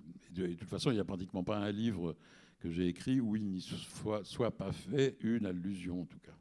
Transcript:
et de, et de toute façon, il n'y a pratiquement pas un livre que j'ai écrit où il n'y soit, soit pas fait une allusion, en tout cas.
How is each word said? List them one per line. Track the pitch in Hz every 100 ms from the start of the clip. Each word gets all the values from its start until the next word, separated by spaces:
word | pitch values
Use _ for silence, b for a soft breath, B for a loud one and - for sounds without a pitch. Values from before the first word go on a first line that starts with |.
| 76 85 -
et |
de, | 85 90
et |
de | 85
toute | 95
façon, | 98 -
il | 110
n'y |
a | 90
pratiquement | 92 92 95
pas | 90 104
un | 104
livre | 104 113 92 85 76 B B B B
que | 85
j'ai | 82 90
écrit | 87 - 131
où | 113 107
il | 101
n'y | 92
soit, | - 85 - - 107 107
soit | 92 - 113 -
pas | 98
fait | - - 139 135 -
une | 110 117 101
allusion, | 90 92 98 90 90
en | 82
tout | -
cas. | - 80